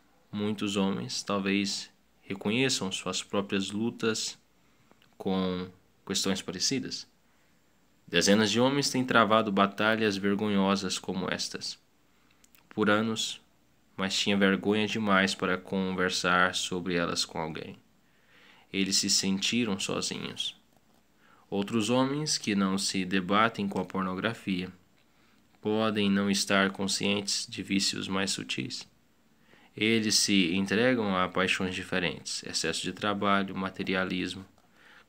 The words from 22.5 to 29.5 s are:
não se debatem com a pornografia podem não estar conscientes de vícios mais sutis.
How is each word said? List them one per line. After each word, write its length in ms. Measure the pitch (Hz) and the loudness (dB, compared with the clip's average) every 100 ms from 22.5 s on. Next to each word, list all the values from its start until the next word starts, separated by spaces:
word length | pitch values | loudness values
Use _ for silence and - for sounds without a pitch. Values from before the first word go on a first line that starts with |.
| 98 | 2
não 220 | 95 98 | 2 0
se 260 | - 95 | -2 -2
debatem 640 | 92 95 90 101 113 - 101 | 0 -2 2 2 2 0 -4
com 140 | 98 | -4
a 20 | |
pornografia 880 | 90 95 95 92 107 120 - 90 90 - _ _ _ _ _ _ _ _ | -4 -4 -4 -2 -4 -4 -4 -4 -4 -12 _ _ _ _ _ _ _ _
podem 480 | 107 107 110 104 101 | -2 0 2 2 2
não 200 | 98 101 | 2 2
estar 420 | 98 - 98 98 | 0 4 4 4
conscientes 720 | 98 98 - 101 101 101 - - | 2 -2 0 0 0 -2 -4 -4
de 120 | - | -8
vícios 460 | 95 98 - 101 98 | -2 0 0 -2 -4
mais 240 | 95 98 | -2 -2
sutis. 560 | - - - - - - _ _ _ _ _ _ | -4 -4 -6 -6 -10 -12 _ _ _ _ _ _